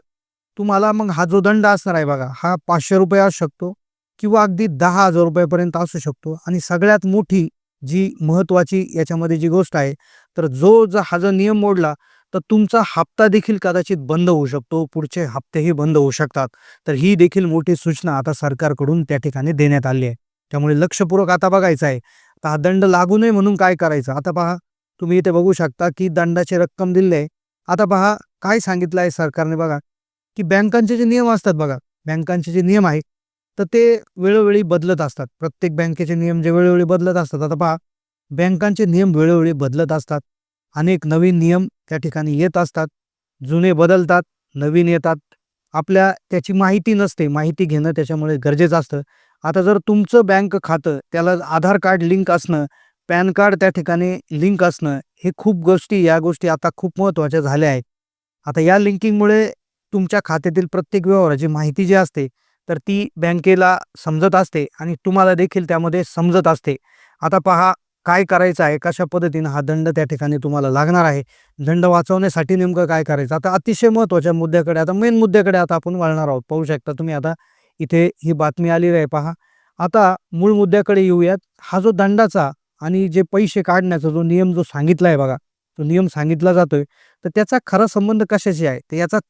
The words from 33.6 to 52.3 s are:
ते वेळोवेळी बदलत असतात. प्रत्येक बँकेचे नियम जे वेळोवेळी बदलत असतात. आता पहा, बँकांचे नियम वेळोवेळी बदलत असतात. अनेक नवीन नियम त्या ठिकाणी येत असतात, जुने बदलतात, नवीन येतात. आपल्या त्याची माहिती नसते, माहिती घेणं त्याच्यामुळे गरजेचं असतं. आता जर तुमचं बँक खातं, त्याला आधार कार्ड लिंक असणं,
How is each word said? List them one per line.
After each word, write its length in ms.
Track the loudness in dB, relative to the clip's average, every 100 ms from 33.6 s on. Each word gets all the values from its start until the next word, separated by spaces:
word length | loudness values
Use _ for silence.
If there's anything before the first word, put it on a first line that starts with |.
ते 360 | -2 2 4 2 -4 -4
वेळोवेळी 460 | 0 2 2 2
बदलत 380 | 2 -2 0 -2
असतात. 260 | -4 -6 -14 -10
प्रत्येक 380 | -10 -4 -4 -2
बँकेचे 380 | -4 -4 -4
नियम 280 | -2 -2 -2
जे 80 | 0
वेळोवेळी 340 | 4 4 4
बदलत 320 | 2 0 0 -2
असतात. 260 | -4 -4
आता 120 | -4
पहा, 220 | -2 -2 -4 _ _ _ _ -12
बँकांचे 540 | -2 -2 0 -2 0
नियम 300 | 0 2 2 2
वेळोवेळी 360 | 4 4 2
बदलत 400 | -2 -2 -2 -2
असतात. 280 | -4 -4 -8 _ _ _ _ _
अनेक 320 | -4 0 0 0
नवीन 320 | 2 2 4
नियम 280 | 2 2 -2 _ -10
त्या 100 | -8
ठिकाणी 380 | -6 -6 -4 0
येत 200 | 0 0
असतात, 320 | -2 -4 -8 _ _ _ _ -16 -4
जुने 260 | 2 2
बदलतात, 500 | 4 4 4 4 0 0 _ _
नवीन 340 | -6 0 2 2
येतात. 280 | 2 0 -4 _ _ _ _ _
आपल्या 400 | -8 0 2 2 0 -6
त्याची 220 | -6 -2
माहिती 420 | 0 2 2 0
नसते, 340 | 0 0 -2 -2
माहिती 360 | -2 -2 -2
घेणं 260 | -2 0 -2
त्याच्यामुळे 460 | -2 -4 -4 -4 -2
गरजेचं 420 | 0 2 2 2
असतं. 220 | -2 -8 -10 _ _ _
आता 200 | -4 0
जर 160 | 2 0
तुमचं 480 | 2 0 4 2 4
बँक 300 | 2 0 -4
खातं, 340 | -4 -4 -2 -6 -6
त्याला 240 | -2 0 -2
आधार 340 | -2 -2 2 2
कार्ड 200 | 2 0
लिंक 280 | 0 0
असणं, 360 | 0